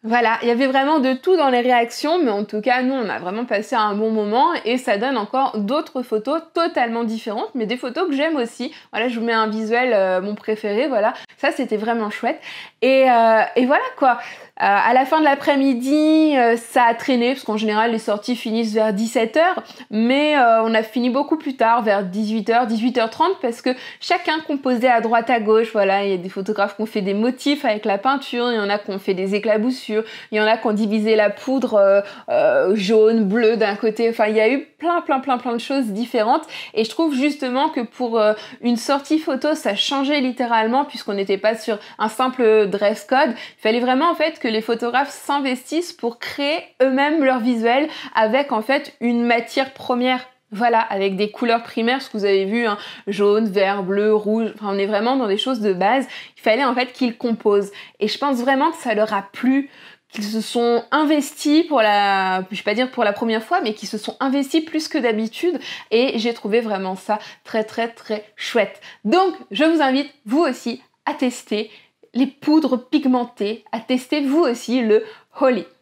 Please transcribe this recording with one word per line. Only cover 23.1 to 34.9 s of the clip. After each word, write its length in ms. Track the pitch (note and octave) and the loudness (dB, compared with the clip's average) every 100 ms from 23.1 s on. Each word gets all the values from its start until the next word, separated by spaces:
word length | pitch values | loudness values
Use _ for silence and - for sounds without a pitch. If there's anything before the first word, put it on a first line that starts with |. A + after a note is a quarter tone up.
trente, 260 | - E4 G4 | 0 0 0
parce 200 | B3 A#3 | -4 -4
que 80 | - B3+ - - | -4 -4 -8 -16
chacun 380 | - F4+ F4 D#4 D#4+ | -2 -2 0 -4 -4
composait 400 | C#4+ C4 B3 B3+ | -4 -2 0 4
à 140 | A#3 | 2
droite 280 | A3+ A#3 A3+ | 2 0 2
à 120 | A#3+ | 0
gauche, 320 | G#3 A3 A3+ | 4 2 2
voilà, 320 | A3 G3 G3 | 0 2 2
il 60 | G3+ | 0
y 40 | |
a 40 | F#3+ | -4
des 100 | F3+ | -4
photographes 480 | G3 F#3+ G#3+ G3+ - | -8 -6 -2 -2 -2
qui 60 | |
ont 40 | A3 | -6
fait 140 | A3 | -4
des 140 | F#3+ | -2
motifs 500 | G3+ A#3 B3+ C#4+ C#4+ | 0 -2 -2 -2 0
avec 200 | B3+ G#3+ | 0 -2
la 140 | G#3+ G3 | 0 0
peinture, 540 | B3 C#4 - A#3+ A#3+ | 0 -2 -4 -4 -2
il 40 | A#3 | 0
y 40 | |
en 100 | G3+ | 0
a 80 | G#3 | -2
qui 140 | G#3 | -4
ont 80 | G3 | -8
fait 140 | - | -2
des 200 | F#3 F#3+ | -2 0
éclaboussures, 680 | G3+ A3 G#3+ A3+ B3+ - G#3+ A3 - - | -2 0 0 0 -4 -4 -4 -4 -12 -6
il 80 | G#3+ | 0
y 20 | |
en 60 | G#3+ | 2
a 100 | A3 | 2
qui 120 | A#3 | 0
ont 40 | |
divisé 440 | G#3 A3 A3 G#3+ G#3+ | 0 0 0 2 2
la 140 | G#3 | 2
poudre, 440 | G3+ - C4 B3 | 0 -4 -2 2
euh, 260 | G#3+ G3 G3+ G3+ - - | 4 4 4 0 -14 -4
euh, 480 | A#2+ D3 C3+ E3+ G#3+ | 2 4 4 2 0
jaune, 480 | F#3+ A3 A3 A3+ | 2 6 6 4
bleu 320 | G3+ G#3+ A3 A3+ | 2 2 2 2
d'un 180 | A3 | 0
côté, 340 | G3+ A3+ A3 A#3 | 0 -4 0 -2
enfin, 180 | A3+ G#3+ | 0 0
il 80 | G#3+ | 2
y 40 | |
a 80 | A3 | 2
eu 180 | C4+ - _ | 0 -4 _
plein, 220 | D#4+ | -2